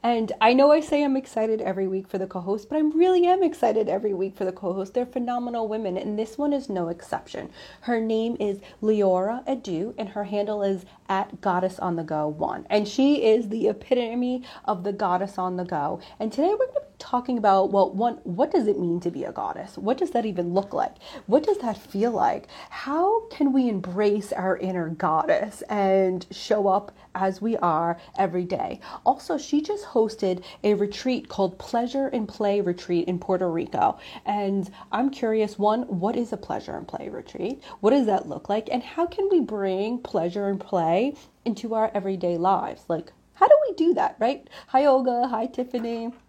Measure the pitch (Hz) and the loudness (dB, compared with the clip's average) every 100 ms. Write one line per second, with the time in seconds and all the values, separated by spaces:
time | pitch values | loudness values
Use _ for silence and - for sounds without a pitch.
0 | 233 233 220 - 220 254 285 302 302 294 | 0 0 -2 4 6 8 8 6 4 2
1 | 285 269 262 220 220 220 190 190 190 190 | 2 0 -2 -4 -2 0 -2 -2 -2 -4
2 | 196 190 190 185 175 208 - 302 302 320 | -6 -6 -4 -6 -4 -4 -2 0 2 4
3 | 359 370 349 381 349 - 233 220 214 185 | 4 6 4 4 2 2 2 2 0 0
4 | 220 185 196 - 185 185 196 190 196 247 | -2 -2 -4 -2 -6 -4 -6 -4 -4 -4
5 | 247 254 240 240 240 233 220 220 208 180 | -4 -4 -4 -4 -4 -4 -4 -4 -4 -4
6 | - 208 226 - 294 285 277 190 165 170 | -4 -4 -4 -2 0 0 -2 -4 -4 -6
7 | - - - - - - - - - 233 | -6 -8 -6 -12 -12 -16 -20 -10 -2 0
8 | 220 220 226 233 208 196 - - 214 214 | 2 0 0 -2 -2 -4 -10 -2 2 4
9 | 196 185 196 240 - 262 - 165 208 - | 4 4 2 -4 -4 -4 -4 -4 -4 -6
10 | 202 208 202 208 202 208 196 190 185 - | -8 -6 -4 -2 -2 0 0 -2 -6 -20
11 | - 196 - - 196 180 185 185 180 170 | -2 -2 -2 -4 0 0 0 -2 -4 -2
12 | 160 156 151 151 - - - 208 208 - | -2 -2 -2 -2 -4 -4 0 0 0 2
13 | 269 294 220 220 214 226 220 208 - 247 | 4 4 4 4 2 0 0 0 0 0
14 | 233 240 247 254 247 - - 196 190 202 | 0 -2 -2 -4 -8 -8 -4 -2 -4 -2
15 | 202 180 196 196 185 180 180 165 143 175 | 0 0 -2 -4 -4 -4 -2 -2 -2 -4
16 | - - 220 262 330 427 523 571 - _ | -12 -6 -4 0 2 2 0 -2 -8 _
17 | - 247 247 247 208 196 190 196 190 190 | -4 -2 0 2 6 6 4 4 4 2
18 | 233 - - 175 302 330 214 202 175 175 | -2 -2 -8 -2 2 2 2 0 0 0
19 | 175 139 - - - - 196 - 196 269 | -2 -4 -8 -6 -6 -8 -12 -6 -2 -2
20 | 359 233 220 180 175 185 196 - - - | 0 -2 -2 -4 0 -2 -2 -2 -4 -6
21 | - - - 254 311 403 240 208 - 196 | -18 -16 2 2 4 0 -2 -6 -6 -2
22 | 233 220 139 - - - - - 262 302 | 0 2 2 0 -8 -20 -14 -12 -4 0
23 | 370 440 453 - 277 262 247 196 180 180 | 2 2 -2 0 2 4 2 0 -4 0
24 | 208 208 202 - 185 - 185 180 165 160 | 2 2 -2 -4 -2 0 -2 -2 -4 -2
25 | 170 156 - 165 214 - - 208 196 190 | 0 2 2 0 0 -8 -4 0 4 4
26 | 190 185 - - - 214 196 190 202 - | 4 0 -8 -14 -2 2 4 2 -2 -20
27 | - - 190 185 220 226 175 156 170 170 | -14 -4 -4 -2 -4 0 2 2 0 -4
28 | - - 190 180 180 185 - - - - | -8 -2 0 0 -4 -4 -4 -8 -14 -2
29 | - 277 - 311 - 294 302 415 - 240 | 0 0 -2 -6 0 -2 0 -6 -2 0
30 | 220 - 190 180 - - 208 202 208 - | 0 0 -2 -2 -8 -4 0 2 0 -2
31 | 254 247 - - 190 185 - 233 240 269 | -4 -4 -4 -2 -2 -2 -4 -2 -2 -2
32 | 269 240 208 - 208 202 185 175 - 175 | -2 -2 -6 -2 0 0 0 -4 -2 -2
33 | 170 175 - 180 180 165 - - - - | 0 -4 -2 0 0 -2 -4 2 2 0
34 | - - - 208 196 196 190 - - 208 | -12 -8 -4 -2 0 -2 -4 -12 -6 -2
35 | 269 269 226 220 214 208 208 220 247 180 | -2 0 0 2 0 2 2 2 -2 -2
36 | 196 240 233 208 - - - - - - | 0 0 -4 -6 -6 -8 -6 -10 -10 -10
37 | - - - - 202 269 - - 202 277 | -10 -12 -12 -8 -8 -8 -14 0 4 4
38 | 220 190 - - - 208 - 247 - - | 4 0 -2 -10 -4 -4 -2 -6 -4 -4
39 | 339 - 392 359 233 214 196 185 214 247 | -4 0 2 2 2 -2 -2 0 -2 -4
40 | - 202 170 196 202 196 - 185 165 175 | -4 -2 -2 -2 -2 -4 -2 0 2 2
41 | 269 - - _ 240 220 233 220 220 214 | 2 -4 -20 _ -6 -4 -4 0 0 0
42 | 190 190 175 170 180 190 - - - 165 | -4 -2 -2 2 2 2 -2 -10 -4 -4
43 | - _ _ - 392 605 554 349 330 - | -4 _ _ 2 8 8 6 2 4 4
44 | - - 233 285 - - - 262 294 262 | 0 0 0 0 -10 -20 0 4 6 4
45 | 254 240 247 220 254 - 247 247 233 233 | 4 0 0 -2 -4 -4 -4 -4 -4 -6
46 | 226 240 | -8 -10